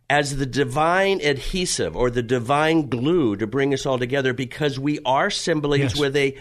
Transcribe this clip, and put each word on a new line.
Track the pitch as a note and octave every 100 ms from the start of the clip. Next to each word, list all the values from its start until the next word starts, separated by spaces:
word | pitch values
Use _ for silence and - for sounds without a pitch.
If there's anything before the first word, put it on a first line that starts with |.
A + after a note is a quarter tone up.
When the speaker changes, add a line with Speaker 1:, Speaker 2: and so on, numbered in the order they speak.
| _
Speaker 1:
as | C#3+ C#3+ C#3
the | C3+
divine | A#2+ C3 C#3 D#3+ F3+ G3 G3
adhesive | D3 C3 - F#3+ F3 - F2+ E2
or | B2
the | A#2+
divine | A2+ B2+ A2+ C#3+ D#3 E3 C#3
glue | B2 C3+ F3+ B2+ G2+
to | G#2+
bring | C3 C#3
us | C3+
all | C#3+ B2+
together, | B2 C#3 C3
because | B2 B2+ - D3+ B2+
we | C#3 D3+
are | B2+ C3+ G3
siblings | - - D#3 C#3+ C#3+ C3+
Speaker 2:
Yes. | D3
Speaker 1:
with | C#3+ C#3+
a | C#3 C3+